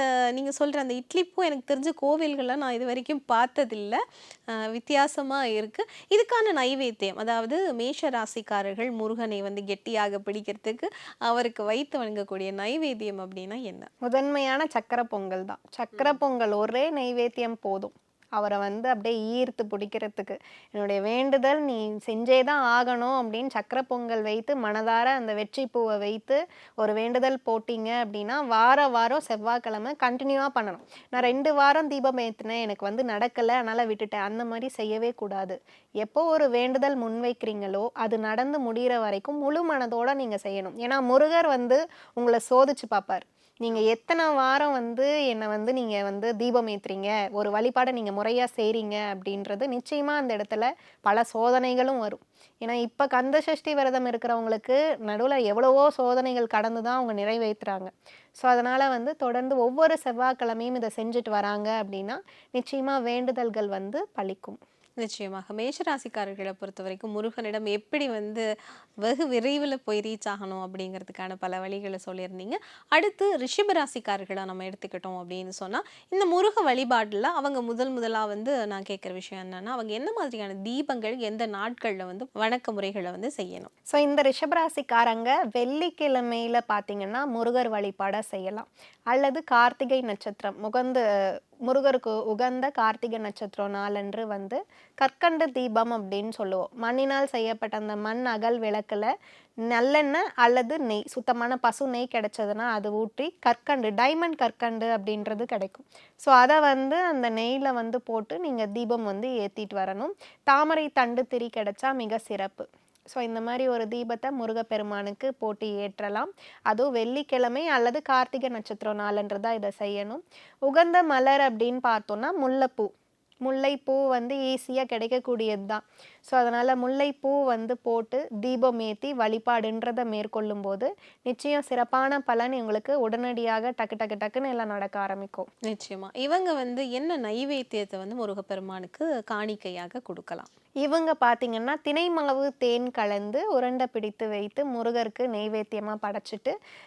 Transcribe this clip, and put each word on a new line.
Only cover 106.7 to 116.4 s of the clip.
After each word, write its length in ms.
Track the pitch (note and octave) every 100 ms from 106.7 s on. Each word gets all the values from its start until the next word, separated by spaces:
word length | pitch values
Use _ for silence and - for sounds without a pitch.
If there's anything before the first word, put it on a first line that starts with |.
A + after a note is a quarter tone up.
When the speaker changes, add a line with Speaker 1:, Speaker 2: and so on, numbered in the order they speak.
| C4+ C4+ E4 F4+
Speaker 2:
அந்த 180 | C#4 A#3+ A3
நெய்யில 320 | A#3 C4+ C#4 B3
வந்து 200 | A3+ A#3+ A#3+
போட்டு 280 | A3+ G#3+ E4+ E4
நீங்க 180 | A#3+ G#3+ G#3+
தீபம் 320 | A3+ A#3 G#3
வந்து 180 | G3 B3+ A#3+
ஏத்திட்டு 320 | G3+ A3 G#3 G3
வரணும். 340 | F#3+ G3 D4 G4+ - - -
தாமரை 380 | C#4 D#4 D#4+ D4+ -
தண்டு 240 | A#3+ A#3+ B3+
திரி 160 | B3 A#3+ A3+
கிடைச்சா 320 | G#3 G3+ C4+ C4
மிக 160 | A3 A3 -
சிறப்பு. 360 | G3+ G3 - - _ _ _ -
So, 60 | C4 A#3
இந்த 120 | A3+ A3+
மாதிரி 180 | B3 C4
ஒரு 120 | A#3 A3
தீபத்தை 340 | A#3+ A#3 A3+ C4 C4+
முருகப்பெருமானுக்கு 880 | A3+ A3+ A3+ G#3+ G#3 G3+ G3+ G3+ C4 C4
போட்டு 260 | A3 G#3+ A3 G3+
ஏற்றலாம். 460 | G3+ G3+ G#3 G#3 F4 -